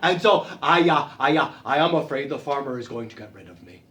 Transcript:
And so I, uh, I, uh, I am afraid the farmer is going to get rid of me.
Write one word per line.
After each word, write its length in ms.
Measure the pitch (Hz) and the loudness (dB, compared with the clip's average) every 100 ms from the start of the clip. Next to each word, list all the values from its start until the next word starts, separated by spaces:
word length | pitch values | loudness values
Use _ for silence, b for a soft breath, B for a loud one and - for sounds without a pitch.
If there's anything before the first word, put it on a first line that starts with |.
And 180 | 165 180 | 2 2
so 260 | 214 190 B B | 4 2 B B
I, 260 | 143 170 170 | 2 4 4
uh, 200 | 156 - - | 2 0 -2
I, 180 | 135 156 | 0 2
uh, 140 | 135 B | 0 B
I 140 | - 139 | -4 0
am 160 | 165 | 2
afraid 340 | 160 143 135 143 | 0 -2 -6 -6
the 100 | 143 | -8
farmer 400 | - 143 135 127 | -4 -6 -4 -8
is 100 | 117 | -8
going 200 | 117 113 | -10 -12
to 80 | - | -14
get 180 | 107 | -20
rid 140 | 101 87 | -20 -20
of 140 | 85 | -20
me. 200 | - - _ | -20 -20 _